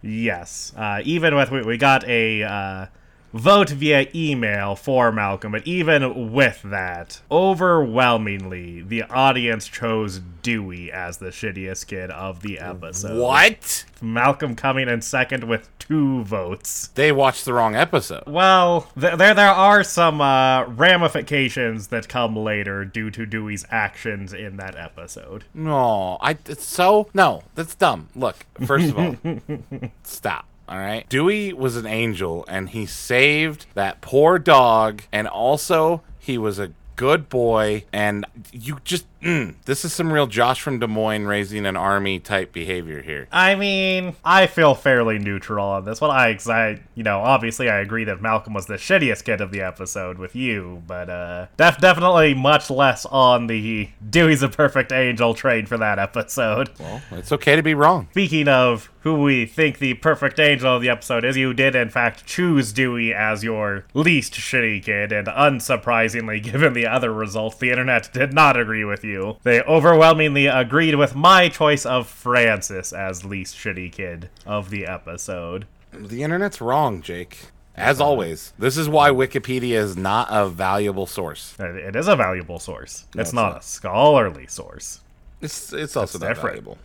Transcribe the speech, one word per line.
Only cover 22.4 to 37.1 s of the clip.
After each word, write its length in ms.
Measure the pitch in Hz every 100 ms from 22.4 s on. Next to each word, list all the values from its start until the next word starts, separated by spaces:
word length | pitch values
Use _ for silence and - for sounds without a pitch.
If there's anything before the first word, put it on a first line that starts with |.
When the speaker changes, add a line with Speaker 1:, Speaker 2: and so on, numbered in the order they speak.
| 107 107 98 98
Speaker 1:
due 280 | 98 113 110
to 140 | 107 110
Dewey's 400 | 110 107 104 -
actions 640 | 113 101 - 117 104 98
in 240 | 92 104 98
that 180 | 95 78
episode. 680 | 82 - 87 - 65 98 -
Speaker 2:
No, 640 | - 156 143 127 107 92 90
I, 120 | -
it's 340 | 156 - 147 -
so, 420 | - 185 214 208
no, 300 | 196 175 87 - -
that's 200 | 160 -
dumb. 340 | 180 101 80
Look, 320 | - 127 - - - 127
first 280 | 139 170
of 40 | 135
all, 180 | 175 123
Speaker 1:
<laughs> 800 | 165 160 - 151 - 131 127 -
Speaker 2:
stop. 440 | - - 107 76 - _ -
All 80 | 92
right. 300 | 98 110 -
Dewey 420 | 131 170 214 202
was 240 | 147 131 117
an 100 | 107
angel, 600 | 110 113 98 92 82 -
and 220 | 95 92
he 160 | 110 101
saved 800 | - - 123 143 151 160 147 -
that 260 | - 98 -
poor 400 | - 131 156 180
dog, 600 | 156 143 127 113 110 104 -
and 160 | 104 107
also 760 | 95 120 147 - 165 160 170 _ -
he 200 | - 123
was 220 | 107 98
a 120 | 95 78 - -
good 320 | 127